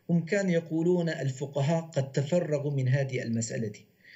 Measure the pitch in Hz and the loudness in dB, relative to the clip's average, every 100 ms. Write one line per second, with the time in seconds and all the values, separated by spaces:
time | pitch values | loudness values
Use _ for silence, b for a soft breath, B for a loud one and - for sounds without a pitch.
0 | b 170 165 202 190 165 165 160 170 180 | b 0 2 0 2 2 0 0 2 2
1 | 165 151 135 - 147 147 135 165 165 143 | 2 -2 -4 -4 -4 0 2 2 0 -4
2 | 131 151 135 175 160 147 147 139 127 139 | -2 -2 0 0 2 -2 0 0 2 2
3 | 131 127 117 117 113 131 107 - - _ | 0 -2 -2 -2 -2 -4 -6 -8 -20 _
4 | B | B